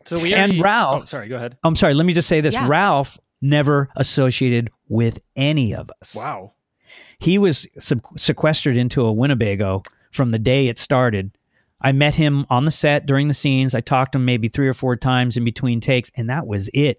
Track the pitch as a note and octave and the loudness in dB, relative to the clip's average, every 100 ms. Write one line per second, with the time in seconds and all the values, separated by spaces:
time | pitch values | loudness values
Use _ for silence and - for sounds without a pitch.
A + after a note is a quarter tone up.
0 | - E3+ E3+ G3+ G3+ F3+ F#3+ A3 D#3+ C#3 | -8 -4 0 2 2 2 2 2 0 -2
1 | - C#3+ G#2+ B2+ A#2+ - E3 D#3+ F#3 C#3+ | -6 -12 -10 -10 -10 -4 -2 2 2 4
2 | F3 E3+ - D#3+ D3+ - A#2+ D#3 G3+ C#3+ | 2 2 2 2 2 0 0 2 2 2
3 | C#3 - _ _ C3+ D3 C#3+ C#3+ C3+ - | -2 -10 _ _ 0 2 2 2 0 -4
4 | C3+ - C3 A#2+ C3 A#2+ A#2 - _ A2 | -4 2 0 2 0 0 -2 -8 _ 0
5 | A#2 A#2 _ - C#3 D#3 A#2 E2 - - | 0 -2 _ -4 0 0 0 -4 -10 -18
6 | - - C3 A#2 F#2+ _ _ _ _ - | -16 -12 -10 -12 -14 _ _ _ _ -20
7 | - _ E3 F#3+ G3+ C#3 - - - B2 | -20 _ 0 2 2 0 -6 -14 -4 -4
8 | - - - - D#3 D#3 D3+ B2 B2 C#3 | -4 -8 -4 0 0 0 0 0 0 0
9 | A2+ G#2+ C#3 C3 A2 G2+ G2 F#2+ - _ | 0 2 0 2 0 -2 -2 -2 -6 _
10 | _ - B2 A2+ A2 C3+ C3+ A2+ - C3+ | _ -2 0 0 2 2 0 -2 -2 0
11 | B2+ G#2 G2 - _ _ _ _ C3 C3+ | 2 0 -6 -12 _ _ _ _ 0 2
12 | D3 D3 D3+ C#3+ C#3+ B2 D3+ - D3+ D3 | 2 2 2 0 0 0 0 0 0 0
13 | C#3 C3+ D3 C#3 C#3+ C3 C3 A#2+ - C3 | 0 0 0 0 0 2 2 -2 0 0
14 | C3 C3+ B2+ B2 A2 - C3+ B2 C3 A#2+ | 0 0 0 0 -2 0 -2 0 -2 -2
15 | C3 B2+ B2 A#2+ A#2 A2+ B2+ A#2 - B2+ | 0 0 0 0 -2 -2 -2 -2 0 -2
16 | A#2 - A2+ C#3 A#2+ G#2 F#2+ C3+ D3 | -2 -8 -6 -4 -4 -6 -2 0 0